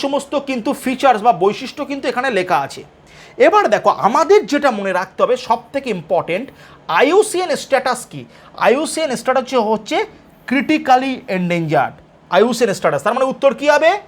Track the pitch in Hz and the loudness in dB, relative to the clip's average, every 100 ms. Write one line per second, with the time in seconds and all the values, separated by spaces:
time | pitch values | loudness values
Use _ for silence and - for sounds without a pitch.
0 | 277 277 - 294 285 262 220 - 254 262 | -4 -4 -4 -6 -4 -6 -4 -4 -4 0
1 | 269 220 233 180 196 208 262 - 277 277 | 2 4 2 2 2 -2 -8 -10 -8 -6
2 | 294 240 269 196 180 160 139 - - _ | -6 -4 -2 -2 0 -2 -4 -12 -20 _
3 | _ - - - 285 415 381 196 190 - | _ -20 -8 2 4 4 2 2 2 2
4 | 185 277 320 415 233 285 277 214 196 180 | 2 2 4 4 4 0 0 0 -2 -4
5 | 185 - 196 247 - 233 - 277 269 190 | -4 -2 0 0 0 -4 -2 -6 -4 -6
6 | 147 180 - 180 269 - - - - 165 | -2 -2 -2 -4 -6 -16 -20 -16 -2 2
7 | 269 381 427 349 349 269 - 262 254 233 | 4 4 2 -2 -4 -4 -2 -2 0 -4
8 | - 143 117 - - - 180 262 311 - | -8 -16 -16 -20 -16 0 2 2 0 -2
9 | 320 240 - 262 254 262 214 220 214 320 | -4 -2 -2 -2 0 -2 0 -2 -2 -4
10 | 427 - - _ - 277 254 311 311 254 | -4 -10 -20 _ -4 -2 0 0 4 2
11 | 269 254 - 185 180 175 160 151 117 - | 2 -6 -4 -4 -2 -2 0 0 0 -4
12 | - _ - 175 226 233 233 185 175 143 | -20 _ -2 2 2 2 -2 0 0 0
13 | 208 240 262 - 277 - 285 294 320 403 | 0 0 -2 0 0 0 2 4 4 0